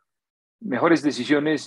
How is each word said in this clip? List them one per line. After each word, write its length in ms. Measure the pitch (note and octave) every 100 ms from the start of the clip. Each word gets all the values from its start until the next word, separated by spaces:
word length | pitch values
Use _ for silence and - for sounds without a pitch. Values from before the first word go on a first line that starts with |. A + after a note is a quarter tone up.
| _ _ _ _ _ _
mejores 420 | - A#2+ E3 D#3
decisiones 640 | C#3+ A#2+ A#2 D3 D3+ D3